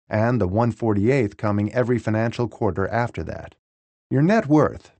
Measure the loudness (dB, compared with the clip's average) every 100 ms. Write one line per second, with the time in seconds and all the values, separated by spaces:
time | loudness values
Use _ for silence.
0 | -6 -2 0 0 0 0 0 0 -2 0
1 | 2 2 0 -2 -2 -2 -2 -2 0 0
2 | 0 -2 -2 -2 -6 -2 -4 -2 -2 -2
3 | -4 -6 -10 -10 -14 _ _ _ _ _
4 | -4 0 2 2 4 4 4 0 -18 _